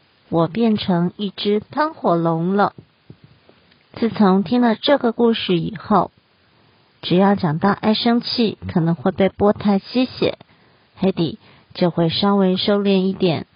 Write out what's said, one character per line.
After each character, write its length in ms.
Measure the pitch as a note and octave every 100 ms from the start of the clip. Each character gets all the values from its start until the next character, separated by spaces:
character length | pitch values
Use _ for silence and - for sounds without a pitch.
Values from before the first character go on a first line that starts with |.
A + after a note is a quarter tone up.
| _ _ _
《我 180 | E3 E3
变 300 | F#3+ A#3 G#3
成 360 | - F3 F3 -
一 140 | G3+
只 280 | - G#3 G#3
喷 360 | - C#4 D#4
火 200 | - G#3
龙 400 | E3+ E3 E3 F3+
了》。 200 | G3+ - - - _ - - - _ _ _ _ _ _ -
自 100 | A3+
从 360 | G#3+ G3 F#3+
听 160 | - B3
了 160 | A#3+ G#3+
这 220 | - C#4
个 120 | A#3
故 240 | - A#3
事 240 | A3+ - E3+
以 160 | E3
后， 380 | F#3 - G3+ - _ _ _ _ _ _ _ _ _
只 160 | - F3+
要 180 | G3
讲 240 | G3+ F3 D#3
到 140 | G3+
爱 200 | - A3
生 280 | A3 A#3 A#3
气， 360 | - - A3 - F#2
可 60 | F3+
能 160 | E3
会 160 | E3+ F#3+
被 180 | F3+ F#3+
波 240 | - G3+
太 280 | - G#3 G3
吸 240 | - B3
血， 340 | C4 - - - _ _ _ _ _ -
Hedy 380 | F#3 - D#3+ - - - _
就 160 | - F3
会 180 | E3 E3
稍 280 | - G3+ G3+
微 200 | F#3 F#3
收 220 | - G3+
敛 200 | G3+ F#3+
一 140 | F#3+
点。 360 | F#3+ F#3 C3 -